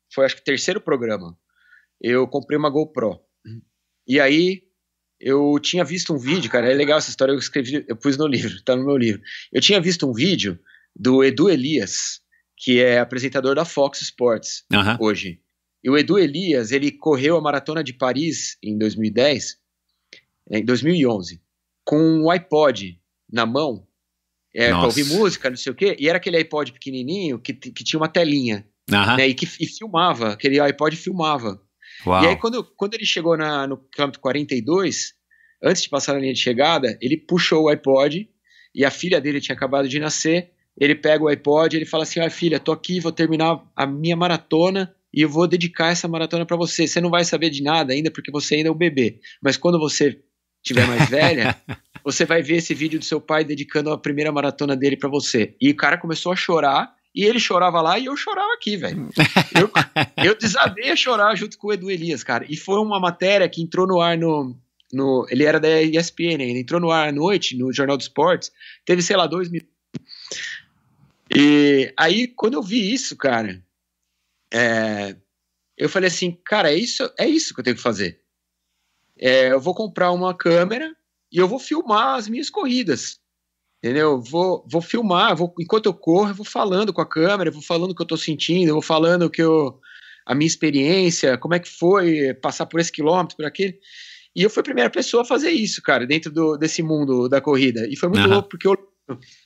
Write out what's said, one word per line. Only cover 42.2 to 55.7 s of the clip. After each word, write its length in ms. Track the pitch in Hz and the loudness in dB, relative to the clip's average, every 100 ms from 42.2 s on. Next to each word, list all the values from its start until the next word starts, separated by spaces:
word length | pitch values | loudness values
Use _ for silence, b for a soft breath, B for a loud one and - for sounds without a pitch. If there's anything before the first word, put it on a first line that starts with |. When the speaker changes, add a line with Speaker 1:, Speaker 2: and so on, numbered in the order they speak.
Speaker 1:
"Ó, 100 | 165 | -4
filha, 300 | - 170 151 | -2 -2 0
tô 100 | - | -2
aqui, 300 | 156 - 180 | -4 -4 -4
vou 100 | 165 | -4
terminar 500 | 160 160 156 160 165 - | -2 0 2 0 -2 -6
a 100 | - | -6
minha 300 | 135 143 165 170 | -4 -2 -2 0
maratona, 800 | 175 165 - 160 180 196 180 _ _ | 0 -2 0 2 2 0 -4 _ _
e 100 | - | 0
eu 60 | 151 | 0
vou 200 | 147 170 | 2 2
dedicar 400 | 175 170 - 165 | 2 -2 0 0
essa 180 | 175 170 | 0 -4
maratona 400 | 165 160 170 165 | -4 -4 -4 -2
pra 100 | 170 | -2
você. 300 | 170 - 156 | -2 -2 -2
Você 140 | 175 | 0
não 100 | 175 | 0
vai 140 | 175 | 0
saber 260 | 175 151 165 | 0 0 -2
de 120 | 139 | -2
nada 300 | 143 160 139 | 0 0 0
ainda, 200 | 139 156 | -2 -4
porque 180 | - - | -6 -8
você 240 | 143 - | -8 -2
ainda 140 | 151 160 | 0 0
é 40 | |
um 40 | 160 | 0
bebê. 440 | 170 135 113 - B B | 0 2 0 -2 B B
Mas 140 | 139 131 | -2 2
quando 220 | 175 170 | 2 2
você 420 | 151 - 143 - _ _ _ _ | 0 0 0 0 _ _ _ _
tiver 240 | - 123 123 | 0 2 4
mais 220 | 120 123 | 4 2
velha, 520 | 139 151 151 120 - - | 4 2 2 -2 -4 -10
Speaker 2:
<laughs> 380 | 117 _ - | -16 _ -10
Speaker 1:
você 200 | 143 - | -6 -2
vai 180 | 160 165 | 0 0
ver 160 | 143 170 | 0 -2
esse 160 | 165 | -2
vídeo 260 | 131 151 156 | -4 -4 -4
do 40 | |
seu 160 | - 151 | -4 -6
pai 240 | - 156 | -2 -2
dedicando 460 | 151 143 143 151 151 | -2 -6 -4 -4 -2
a 80 | 151 | -4
primeira 320 | 147 143 156 | -4 -4 -2
maratona 460 | 147 139 135 143 135 | -2 -4 -2 -4 0
dele 200 | 139 135 | 0 0
pra 120 | 139 | -2
você." 480 | 143 - 120 104 - | -4 -2 -2 -2 0
E 80 | 139 | 0